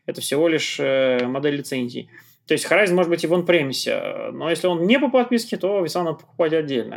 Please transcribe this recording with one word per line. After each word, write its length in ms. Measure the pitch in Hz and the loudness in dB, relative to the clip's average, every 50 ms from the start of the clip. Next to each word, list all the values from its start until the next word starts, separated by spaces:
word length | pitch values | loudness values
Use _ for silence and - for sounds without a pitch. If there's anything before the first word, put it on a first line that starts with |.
| - | -10
это 160 | - - - | -10 -8 -6
всего 260 | 123 - 139 143 165 170 | -4 -2 0 2 2 2
лишь, 300 | 160 147 - - - - | 2 0 -2 -4 -4 -4
э, 460 | 143 135 135 135 131 131 127 123 123 | -2 0 2 2 2 2 2 0 0
модель 300 | 123 131 139 143 147 143 | -2 -4 -2 -2 -2 -2
лицензии. 540 | 139 135 - 139 131 123 120 127 127 - _ - - - - _ _ _ - | -2 -6 -6 -4 -4 -4 -6 -6 -10 -14 _ -20 -20 -20 -20 _ _ _ -2
То 60 | 156 | 0
есть 140 | 147 - - | 0 2 2
Horizon 220 | 165 190 214 185 175 | 4 4 4 4 4
может 160 | 180 180 165 | 2 2 2
быть 140 | 175 170 170 | 0 -2 0
и 40 | 156 | 0
в 60 | 170 | 0
on-premise, 540 | 180 165 170 175 165 143 135 127 - - 117 | 0 2 4 2 2 2 0 -4 -4 -4 -2
э, 420 | 110 98 90 101 98 101 107 117 | -2 -2 -4 -6 -8 -8 -8 -10
но 200 | 123 135 139 160 | -8 -6 -2 -2
если 160 | 170 160 - 180 | -2 0 0 0
он 180 | 175 165 170 | 0 2 4
не 140 | 190 240 277 | 4 4 4
по 100 | 294 254 | 4 4
подписке, 480 | 262 254 240 240 247 233 233 - 220 - | 2 2 2 4 0 -2 0 -2 -8 -4
то 260 | - 190 208 202 175 | -2 0 0 0 0
vSAN 200 | 151 - 180 175 | 0 -2 -2 -2
надо 140 | 160 160 - | -2 -4 -6
покупать 340 | - _ _ - 170 156 160 | -10 _ _ -2 0 2 2
отдельно. 420 | 160 156 143 135 120 107 110 - | 0 0 0 -2 -2 -2 -4 -8